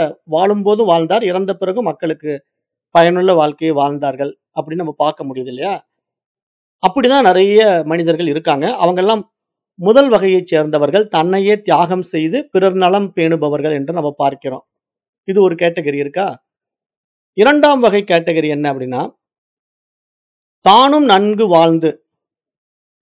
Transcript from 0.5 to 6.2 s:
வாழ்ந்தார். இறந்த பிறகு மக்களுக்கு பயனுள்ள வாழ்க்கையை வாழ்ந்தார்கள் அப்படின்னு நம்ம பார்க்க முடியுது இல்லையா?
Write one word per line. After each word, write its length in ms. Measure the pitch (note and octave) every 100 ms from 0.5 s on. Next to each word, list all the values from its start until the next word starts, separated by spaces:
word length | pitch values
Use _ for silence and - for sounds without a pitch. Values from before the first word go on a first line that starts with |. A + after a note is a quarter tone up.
| G#3 G3+ G#3+ G#3+
வாழ்ந்தார். 340 | E3+ E3 G#3+
இறந்த 280 | G3+ F#3 F#3+
பிறகு 260 | F3 F#3 G3+
மக்களுக்கு 500 | G3 D3 E3 D#3 D3+ C#3 _ _ _ _ _
பயனுள்ள 380 | E3+ E3+ F3+ F#3
வாழ்க்கையை 400 | F3 D3+ C#3+ D#3+ C#3+
வாழ்ந்தார்கள் 560 | C#3+ D3 C#3+ B2+ C#3+ - _
அப்படின்னு 300 | D#3+ D#3 E3+
நம்ம 120 | D#3+ D3
பார்க்க 280 | D3 D3+ C#3+
முடியுது 220 | C3 B2+
இல்லையா? 220 | B2+ E3+ - _ _ _ _